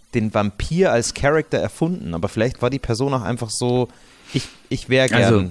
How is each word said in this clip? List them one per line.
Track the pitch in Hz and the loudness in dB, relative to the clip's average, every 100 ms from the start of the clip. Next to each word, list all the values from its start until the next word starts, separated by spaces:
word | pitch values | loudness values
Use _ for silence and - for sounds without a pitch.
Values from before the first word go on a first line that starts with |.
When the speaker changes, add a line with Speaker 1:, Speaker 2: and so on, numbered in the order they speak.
| - 120 | -6 -2
Speaker 1:
den | 107 | 0
Vampir | 107 104 - - 165 185 | 0 0 -2 -4 2 4
als | 120 - | 2 0
Charakter | - 143 156 151 123 | 0 2 2 0 -2
erfunden? | 95 - 165 180 80 82 | -2 -2 -2 -2 -6 -4
Aber | 98 | -4
vielleicht | 110 117 - | 0 -2 0
war | 123 | -2
die | 135 | -2
Person | - 113 139 | -4 -2 0
auch | 131 | -2
einfach | 104 120 110 | -2 -4 -6
so, | - 123 123 120 - - - - | -4 0 0 -2 -6 -20 -20 -8
ich, | 135 - - - | -6 -6 -12 -8
ich | 135 - | -8 0
wär | 131 131 | 2 4
gern, | 117 | 4
Speaker 2:
Also, | 120 107 92 | 4 4 2